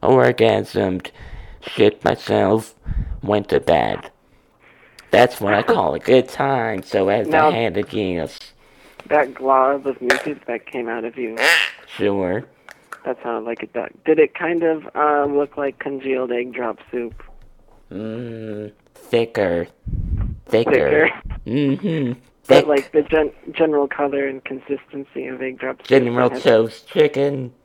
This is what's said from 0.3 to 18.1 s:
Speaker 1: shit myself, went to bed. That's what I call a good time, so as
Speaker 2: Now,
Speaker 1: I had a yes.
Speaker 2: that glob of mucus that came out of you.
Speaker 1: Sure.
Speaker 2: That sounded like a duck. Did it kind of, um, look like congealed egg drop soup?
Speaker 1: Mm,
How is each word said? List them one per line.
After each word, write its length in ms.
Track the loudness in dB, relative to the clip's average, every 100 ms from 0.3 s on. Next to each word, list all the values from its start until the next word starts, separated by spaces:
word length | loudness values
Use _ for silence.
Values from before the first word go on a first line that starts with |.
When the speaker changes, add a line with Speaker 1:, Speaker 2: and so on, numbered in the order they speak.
| 4 2 2 0 -2 -2 -2 -8 -20 -18 -18 -18 -18
Speaker 1:
shit 420 | -14 2 2 2
myself, 720 | -2 -2 0 0 2 2 -2 _ -6 -6 -4 -8
went 240 | -2 -2 0
to 120 | -2
bed. 500 | 2 2 2 -4 -10 _ _ _ _ _ _ _ _ -20 0
That's 280 | 4 4 2
what 140 | 0
I 80 | 2
call 300 | 2 2 2
a 60 | -2
good 280 | 4 4 4
time, 560 | -2 -2 0 -2 -4
so 240 | -2 0 2
as 200 | 2 2
Speaker 2:
Now, 180 | 4 4
Speaker 1:
I 40 |
had 260 | 2 -2 -2
a 60 | -4 -4
yes. 420 | -4 -4 -6 -10 -20 _ _ _ -20 _ -2
Speaker 2:
that 260 | 0 0
glob 540 | -2 2 4 4 0 -4
of 140 | -6
mucus 360 | -2 -2 -2 -10 -8
that 180 | -10 -8
came 240 | -8 -6
out 160 | -6 -8
of 120 | -8
you. 200 | -8 0 2 2 0 -6 -20
Speaker 1:
Sure. 580 | -4 -2 0 -2 -2 -6 _ -20 -20 _ -12 -8
Speaker 2:
That 120 | -8
sounded 220 | -6 -6 -6
like 160 | -10
a 40 | -8
duck. 240 | -8 -10 -8
Did 160 | 0 4
it 140 | 4 2
kind 280 | -4 0
of, 300 | 0 -2 -6 0
um, 400 | 2 2 2 0
look 180 | -2 -4
like 240 | -6 -6
congealed 540 | -8 -8 -4 -4 -2
egg 180 | -4 -4
drop 280 | -6 -6 -8 -10
soup? 320 | -8 -8 -12 -20 -20 -20 _ _ _ _
Speaker 1:
Mm, 840 | -12 -10